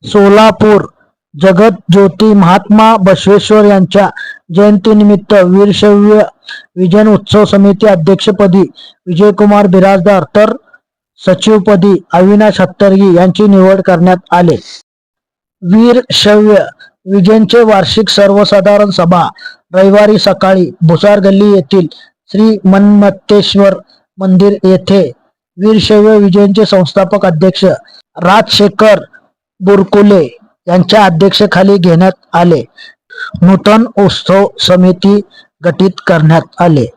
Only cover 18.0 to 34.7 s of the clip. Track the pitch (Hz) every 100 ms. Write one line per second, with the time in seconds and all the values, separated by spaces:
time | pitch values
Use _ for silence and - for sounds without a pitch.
18 | 208 - 202 202 202 208 190 208 208 190
19 | 165 180 156 - - - _ 185 196 202
20 | 208 214 - 185 190 190 165 - 165 170
21 | 208 208 196 196 208 196 - 196 156 -
22 | - _ _ 196 220 214 190 190 202 208
23 | 202 190 - 208 190 196 196 190 - _
24 | _ - 190 185 202 202 185 185 185 196
25 | 151 - _ _ _ - 208 220 - 214
26 | 214 214 202 190 202 196 214 196 175 -
27 | 190 208 185 160 190 - 185 156 _ _
28 | _ - 175 208 220 - 208 - 214 190
29 | - _ _ _ _ _ 185 202 196 208
30 | 202 196 139 - _ _ - 180 - 220
31 | 196 165 196 - 208 180 190 202 175 165
32 | 185 - _ 170 175 156 120 _ - _
33 | _ - - - 175 190 208 220 233 -
34 | 196 - - 190 202 - -